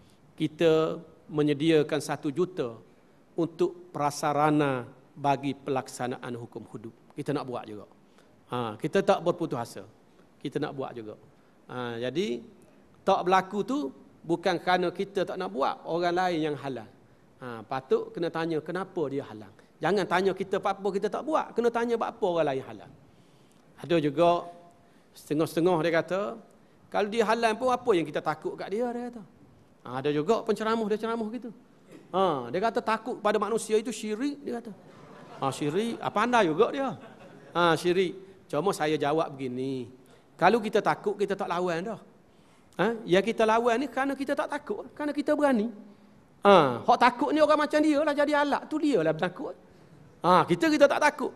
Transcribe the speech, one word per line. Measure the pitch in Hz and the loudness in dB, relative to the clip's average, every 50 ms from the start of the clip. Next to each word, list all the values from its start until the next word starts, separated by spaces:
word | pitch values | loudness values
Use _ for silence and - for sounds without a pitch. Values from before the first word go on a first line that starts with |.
| - - - _ _ - _ | -20 -20 -20 _ _ -16 _
kita | - 156 147 156 160 170 160 160 160 160 165 170 170 170 - - - _ - | -4 -4 -4 0 2 4 6 6 6 4 0 -2 -6 -10 -16 -20 -20 _ -6
menyediakan | 160 151 147 147 147 135 151 160 160 151 143 151 160 143 | -2 0 2 2 2 2 2 4 4 4 4 2 -2 -4
satu | 131 - 147 - - 156 135 | -4 -4 -6 -6 -6 -4 -2
juta | 151 185 180 185 165 139 117 113 113 - - - _ _ _ _ _ _ _ _ 175 | -2 -2 -2 -2 -6 -6 -6 -8 -12 -18 -20 -20 _ _ _ _ _ _ _ _ -4
untuk | 165 160 165 160 180 165 - - - - - | -4 -2 -2 0 -2 -2 -2 -4 -14 -12 -6
prasarana | 143 147 143 139 - - 151 143 143 151 151 151 151 147 139 131 127 117 - - - - _ - | -4 -2 -2 -2 -2 -2 -2 2 2 4 4 4 4 2 2 0 -2 -6 -10 -16 -20 -20 _ -12
bagi | 156 139 139 139 131 139 143 131 | -4 0 0 0 0 -2 -4 -6
pelaksanaan | - - 147 135 127 120 - - - 127 123 123 - 127 127 120 | -6 -6 -6 -4 -4 -4 -6 -8 -8 -6 -6 -6 -8 -10 -10 -10
hukum | 117 120 - - 110 107 - | -12 -12 -14 -14 -16 -16 -16
hudud. | - 120 107 117 - _ _ - - | -16 -16 -16 -18 -18 _ _ -18 -14
Kita | - 143 - 135 | -10 -6 -4 -4
nak | 143 127 | -4 -6
buat | 131 120 113 90 - | -6 -10 -10 -10 -12
juga. | 107 104 - - - _ _ _ _ _ _ _ _ _ _ - | -14 -16 -16 -18 -20 _ _ _ _ _ _ _ _ _ _ -6
Ha, | 123 127 120 110 104 104 | -4 -4 -4 -4 -6 -6
kita | - 156 - 196 190 | -6 -2 0 2 4
tak | 202 190 151 | 4 2 2
berputus | 165 175 170 175 170 143 147 120 | 2 -2 -2 -2 -4 -6 -4 -6
asa. | 117 - - 107 95 104 - _ _ _ _ - - _ _ _ | -6 -8 -10 -14 -16 -18 -20 _ _ _ _ -20 -20 _ _ _
Kita | - 143 - 143 | -10 -8 -6 -6
nak | 143 156 147 | -6 -6 -6
buat | 139 131 - 120 120 | -8 -10 -10 -10 -12
juga. | 107 107 104 - - - _ _ _ _ _ _ _ - | -14 -14 -16 -18 -20 -20 _ _ _ _ _ _ _ -14
Ha, | 127 127 123 120 117 117 | -10 -8 -8 -8 -6 -6
jadi, | 123 127 127 160 202 226 240 240 - - - - - - - _ _ _ _ - - | -6 -4 -2 -2 -4 -4 -4 -8 -10 -14 -20 -20 -20 -20 -20 _ _ _ _ -4 0
tak | - 190 175 175 180 | 2 2 2 2 2
berlaku | 185 190 185 185 208 208 | 2 2 2 0 -2 -4
tu | 196 214 262 294 277 269 - - - - - _ - | -4 -2 -4 -4 -4 -6 -10 -14 -20 -20 -20 _ -6
bukan | 156 170 165 - 196 175 160 | -4 -2 -2 0 0 -2 0
kerana | - 180 180 185 180 170 | 0 2 2 2 2 0
kita | 170 - 202 196 - 190 175 | -2 -4 -6 -4 -2 -4 -4
tak | 180 - 185 | -2 -4 -6
nak | 180 196 196 | -8 -6 -4
buat, | 247 269 226 - - - | -2 -2 -2 -2 -4 -6
orang | - 165 170 175 175 170 | -6 -4 -2 0 0 0
lain | 180 185 180 175 156 156 151 | 0 0 0 0 -2 -2 -4
yang | 147 135 | -4 -6
halang. | 127 139 131 117 107 104 - - - _ _ _ _ _ _ - | -6 -8 -8 -10 -12 -16 -20 -20 -20 _ _ _ _ _ _ -16
Ha, | 131 123 117 110 107 | -14 -14 -12 -12 -10
patut | - 135 131 - - 220 226 226 - | -8 -6 -6 -2 0 0 0 0 -2
kena | - 180 170 165 | -6 -4 -4 -4
tanya | 160 165 165 170 160 151 | -4 -4 -4 -2 -4 -4
kenapa | - - 170 185 190 185 - 180 156 135 | -4 -6 -6 -6 -8 -6 -4 -4 -4 -4
dia | 135 139 127 | -4 -6 -8
halang. | 120 110 107 104 95 - - - - _ - | -8 -12 -16 -16 -18 -20 -20 -20 -20 _ -4
Jangan | 165 156 196 202 175 | 0 0 2 2 2
tanya | - 175 180 190 190 180 | 2 2 2 2 2 0
kita | - 196 190 202 185 | 0 -2 -4 -2 -2
apa-apa | - 208 196 190 190 208 | 0 -2 -2 -2 -2 -4
kita | 180 196 202 208 | -2 -2 -2 -4
tak | - - - | -4 -4 -4
buat, | 294 320 269 - - - | -2 -2 -2 -2 -2 -2
kena | - 233 233 | 0 0 0
tanya | 233 233 233 240 233 | 0 0 -2 -2 -2
apa | 226 233 - - - 220 | -2 -2 -4 -4 -2 -2
orang | 185 175 165 156 147 | 0 2 2 0 0
lain | 135 135 120 117 | 0 -4 -6 -10
halang. | 110 98 87 - - - - - _ - - _ _ - - _ _ - _ _ _ - | -14 -16 -18 -20 -20 -20 -20 -20 _ -20 -20 _ _ -20 -20 _ _ -20 _ _ _ -12
Ada | - 139 170 170 147 | -4 0 0 2 2
juga | 147 135 147 175 170 175 175 - - - - - - - _ _ _ _ _ _ _ - | 2 2 4 4 6 4 4 0 -6 -14 -18 -20 -20 -20 _ _ _ _ _ _ _ -20
setengah-setengah | - - - 147 151 160 147 - 170 160 185 180 156 156 170 | -14 -8 -4 -2 0 0 0 0 2 2 4 4 2 2 2
dia | 160 165 156 | 2 0 0
kata, | - 180 190 208 226 233 226 - - - _ _ _ _ _ - - | 0 -2 -4 -4 -6 -8 -12 -14 -20 -20 _ _ _ _ _ -14 -6
kalau | - 185 202 208 | -4 -2 -2 0
dia | 208 233 214 | 0 0 2
halang | 196 226 233 233 220 214 | 2 2 2 2 0 0
pun | 208 262 254 | 0 0 0
apa | 247 240 254 254 208 | 0 0 2 2 2
yang | 170 156 | 2 2
kita | 147 147 175 | -2 -4 -4
takut | - 160 151 - - 180 - 165 | -4 -4 -4 -4 -6 -8 -8 -8
kat | 180 147 190 | -8 -6 -4
dia, | 220 247 240 | -4 -4 -4
dia | 240 240 247 240 | -6 -6 -10 -12
kata. | 240 226 185 - - - - - - - - _ _ _ - 120 | -12 -14 -18 -20 -20 -20 -20 -20 -20 -20 -20 _ _ _ -14 -10
Ha, | 123 131 135 | -6 -4 -2
ada | 147 | 0
juga | 147 151 147 180 226 208 - | 0 0 2 2 2 2 0
penceramah, | - 208 202 220 220 226 226 220 202 | -2 -2 -2 0 0 0 0 0 -2
dia | 214 214 | -2 -2
ceramah | 226 220 226 233 220 214 | -4 -4 -4 -4 -6 -6
gitu. | 226 247 226 240 180 - - _ _ _ _ - - - - - | -8 -10 -10 -12 -16 -16 -20 _ _ _ _ -20 -20 -20 -12 -4
Ha, | - 185 196 180 151 131 120 117 | 0 2 2 2 2 0 -4 -4
dia | 131 185 | -4 -2
kata | 208 226 220 240 - | 0 0 0 -2 0
takut | - 220 214 - 262 220 - - | 0 -2 -2 -2 -6 -6 -2 0
pada | 208 214 214 | 0 2 2
manusia | 208 202 233 214 - - 214 214 | 0 0 -2 -2 -2 0 0 0
itu | 214 247 214 | 0 -2 -6
syirik, | - - 214 214 208 269 294 285 285 196 | -6 -6 -6 -6 -4 -4 -6 -6 -8 -8
dia | 220 240 233 | -8 -8 -8
kata. | 233 233 190 - - - - - - - - - - - - - | -10 -12 -16 -18 -20 -20 -20 -20 -20 -20 -20 -20 -20 -20 -10 -4
Ha, | 139 135 131 | -4 -4 -2
syirik, | - 156 147 151 196 226 233 233 - - | -2 -2 -2 0 -2 -2 -2 -4 -6 -6
apa | 139 - 202 220 240 | -4 0 0 2 4
anda | 247 233 208 | 4 4 4
juga | 160 151 170 226 - - | 4 4 2 2 2 0
dia? | 277 269 247 165 - - - - - - - - - - - - | -2 -4 -4 -6 -8 -12 -18 -20 -20 -20 -20 -20 -20 -16 -6 0
Ha, | 165 175 170 160 147 | 2 4 4 4 4
syirik. | - 180 175 190 190 170 - - - - - - - - | 2 2 2 2 0 0 -2 -8 -16 -20 -20 -20 -12 -6
Cuma | - 143 165 202 180 | -4 -2 0 0 0
saya | - 151 156 156 143 | 0 0 0 0 0
jawab | 143 143 151 160 160 - | 0 0 0 0 -2 -2
begini, | 143 131 135 127 123 127 131 135 135 131 120 107 - - - - - - _ _ _ | -6 -8 -8 -8 -6 -6 -6 -6 -6 -8 -8 -12 -16 -20 -20 -20 -20 -20 _ _ _
kalau | - 160 180 220 240 | 4 6 6 6 6
kita | 208 220 - 208 - | 2 0 0 0 2
takut, | - - - - 214 196 | 2 0 0 -2 -4 -2
kita | - 202 175 196 - | -2 -2 -2 -2 -4
tak | 202 - | -6 -4
lawan | 175 175 180 180 165 165 190 226 208 | -4 -2 -2 -2 -2 -4 -6 -8 -10
dah. | 143 - - - - _ _ _ - - _ _ _ _ _ - - | -12 -14 -20 -20 -20 _ _ _ -20 -20 _ _ _ _ _ -2 0
Ha, | 175 220 233 220 - 175 | 0 0 0 -2 0 2
yang | 170 190 190 | 4 4 4
kita | 220 220 - 220 | 2 2 2 4
lawan | 220 220 233 233 240 226 233 | 4 4 4 4 2 2 0
ni | 294 - | 0 -2
kerana | - 262 269 277 277 | -4 -4 -2 -2 -4
kita | 269 277 - 285 | -4 -4 -4 -2
tak | - - - | -2 -4 -4
takut, | 294 285 - - 208 - - 262 | -6 -8 -6 -6 -8 -8 -10 -12
kerana | - - 294 294 285 | -10 -8 -6 -4 -4
kita | 294 285 - 302 294 | -2 0 0 2 4
berani. | 294 285 262 214 208 240 - - - - - - - - - - - _ _ _ - | 4 4 4 4 2 -2 -4 -10 -18 -20 -20 -20 -20 -20 -20 -20 -20 _ _ _ 8
Ha, | 202 202 180 151 131 120 113 104 | 10 10 10 10 6 2 2 4
hak | 220 240 - | 4 4 6
takut | - 247 247 247 294 262 285 | 6 4 4 4 0 2 4
ni | 311 302 | 4 6
orang | 285 302 294 | 6 6 4
macam | 302 - - 302 | 2 2 2 4
dia | 302 311 294 277 | 4 4 4 4
lah | 311 302 285 | 2 2 2
jadi | 285 285 285 294 285 294 | 0 0 2 2 2 2
alat, | 285 262 - - - | 2 0 -2 -4 -4
tu | 311 302 | -4 -2
dia | 311 294 277 269 247 | 0 2 2 4 4
lah | - 156 | 2 2
takut. | 156 214 214 - - 311 - - - - - - - - - - - - - - - - | 0 -2 -4 -4 -6 -10 -12 -12 -14 -18 -20 -20 -20 -20 -20 -20 -20 -20 -20 -10 -2 4
Ha, | 170 180 175 151 - | 6 6 6 6 4
kita, | 175 - 320 320 | 2 2 4 4
kita | 302 294 285 277 | 6 6 6 6
tak | - - 302 | 6 6 2
takut. | 294 - - 262 - - | 2 2 0 -2 -6 -6